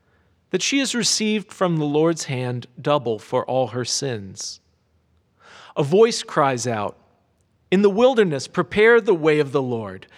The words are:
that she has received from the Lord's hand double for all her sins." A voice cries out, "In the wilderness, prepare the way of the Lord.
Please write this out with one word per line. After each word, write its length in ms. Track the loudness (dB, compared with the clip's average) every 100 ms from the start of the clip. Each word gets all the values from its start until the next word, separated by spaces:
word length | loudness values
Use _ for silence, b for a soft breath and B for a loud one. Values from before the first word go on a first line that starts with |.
| _ _ _ _ _
that 100 | -4
she 200 | -2 0
has 140 | 0
received 560 | -2 -2 0 0 -2 -4
from 280 | -4 -2 0
the 80 | 0
Lord's 380 | 2 2 0
hand 420 | -4 -6 -4 -6 -10 -8
double 400 | -2 0 0 -6
for 280 | -4 -4 -2
all 220 | -2 -2
her 180 | -4 -6
sins." 720 | -4 -4 -6 -10 -14 -14 -14 _ _ _ _ _ _ _ _ B B B -4
A 60 |
voice 380 | 0 4 4 2
cries 440 | -4 0 0 0 -4
out, 300 | -4 -6 -10 _ _ _ _ _ _ _
"In 120 | 2
the 80 | 4
wilderness, 580 | 4 4 4 2 0 -4
prepare 500 | -4 -2 2 4 4
the 140 | 4
way 280 | 2 2 2
of 120 | 0
the 80 | -2
Lord. 460 | -2 -4 -8 -12 -18